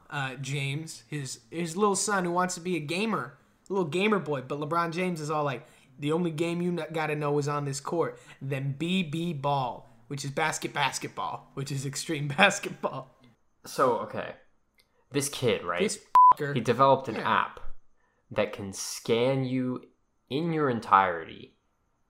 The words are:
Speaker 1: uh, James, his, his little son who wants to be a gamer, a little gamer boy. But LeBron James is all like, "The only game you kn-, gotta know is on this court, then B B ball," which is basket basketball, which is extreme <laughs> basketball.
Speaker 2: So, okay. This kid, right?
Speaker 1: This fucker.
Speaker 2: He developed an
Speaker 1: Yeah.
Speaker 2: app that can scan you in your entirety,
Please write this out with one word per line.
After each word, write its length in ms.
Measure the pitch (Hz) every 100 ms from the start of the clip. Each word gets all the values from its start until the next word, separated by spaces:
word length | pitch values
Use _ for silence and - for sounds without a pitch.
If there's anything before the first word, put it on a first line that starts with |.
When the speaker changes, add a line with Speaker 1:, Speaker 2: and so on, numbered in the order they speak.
| -
Speaker 1:
uh, 240 | 143 131
James, 680 | 131 131 143 139 143 160 - -
his, 320 | 151 131 - -
his 240 | 165 170
little 220 | 165 208 190
son 300 | - 202 175
who 60 |
wants 220 | 175 185 -
to 40 |
be 160 | 175 170
a 40 |
gamer, 580 | 147 170 226 180 123 - _ _ -
a 20 |
little 160 | 190 170
gamer 300 | 175 208 202
boy. 240 | 147 139
But 180 | 123 147
LeBron 320 | 147 170 170
James 280 | 160 185 170
is 60 | 151
all 120 | 156
like, 220 | 147 120 - - _ 131
"The 140 | 143
only 180 | 160 175
game 300 | 151 170 170
you 100 | 175 175
kn-, 160 | 156
gotta 240 | 160 156 151
know 200 | 147 147
is 100 | 143
on 160 | 147
this 160 | 143 139
court, 400 | - 170 135 - - -
then 360 | 135 139 139 139
B 240 | 170 185
B 300 | 160 165 170
ball," 580 | 147 143 139 123 95 - - -
which 180 | 143
is 60 | 143
basket 420 | 139 156 151 -
basketball, 760 | 147 131 - - - 95 - -
which 180 | - 139
is 120 | 139
extreme 440 | 139 - - 151 147
<laughs> 80 | 139
basketball. 800 | 196 196 - - - 135 - _ - _ _ _
Speaker 2:
So, 320 | - - 135 110
okay. 340 | 107 107 85 - _ _ _ _ _ _ _
This 180 | 139 139
kid, 360 | - 123 87
right? 160 | 87 87
Speaker 1:
This 160 | 208 - - - - -
fucker. 160 | 143
Speaker 2:
He 60 | 139
developed 480 | 110 117 135 131 -
an 80 | 107
Speaker 1:
Yeah. 120 | 113
Speaker 2:
app 300 | 104 - - - - - _ _ _ -
that 220 | 110 104
can 200 | - 98
scan 720 | 95 - - - 113 123 135
you 380 | 127 131 127 127 - _ _ _ -
in 220 | 135 170
your 180 | 160 143
entirety, 880 | 117 - 98 95 85 80 - - _ _ _ _ _